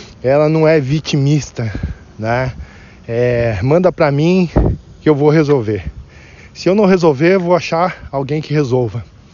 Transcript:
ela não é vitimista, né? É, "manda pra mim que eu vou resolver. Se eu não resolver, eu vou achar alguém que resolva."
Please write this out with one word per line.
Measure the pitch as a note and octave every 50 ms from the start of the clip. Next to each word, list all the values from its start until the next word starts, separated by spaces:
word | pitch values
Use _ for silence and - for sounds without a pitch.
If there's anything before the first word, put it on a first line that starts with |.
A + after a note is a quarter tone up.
| - - - - -
ela | B2 C3+ D3 D3+ D3+
não | D#3+ D#3+ D#3
é | D#3 D#3+ D#3+
vitimista, | C#3 B2+ C#3+ D#3+ - - - D3 C3+ C#3 D3+ D3+ - - - - A#2+ A2 G2 - - - - - - - - -
né? | G#2+ A2 A#2 B2 C3 B2+ - - - - - - - - - - - -
É, | A#2 A#2 B2 B2 A#2+ A#2+ A#2+ A#2 A2 F#2 F#2+
"manda | C3 D3+ F3 F#3 F3+
pra | D#3+ - E3+ D3
mim | C#3 C#3 D#3 E3+ F3+ F#3+ F3+ D#3 - - - - - - - - - -
que | - -
eu | D3+
vou | C3+ C#3+ D3+
resolver. | D3 E3 D#3 C#3 D3 C3+ A2 G#2 G#2+ F#2+ E2+ D#2 - - - - - - - - - - - - -
Se | - - E3+
eu | F#3+
não | G#3+ G#3+
resolver, | F#3 F#3+ F#3 E3 D#3+ C#3+ B2 D#3 E3+ F#3+
eu | G3
vou | F3 E3+ F3+
achar | E3 - - E3+ E3 F3 F#3 - - - -
alguém | - C#3 C3+ B2+ D3 D#3
que | D3+ -
resolva." | C#3+ D3+ D3 B2 B2 B2+ B2 A2 F2+ A#2 G2 - - - - -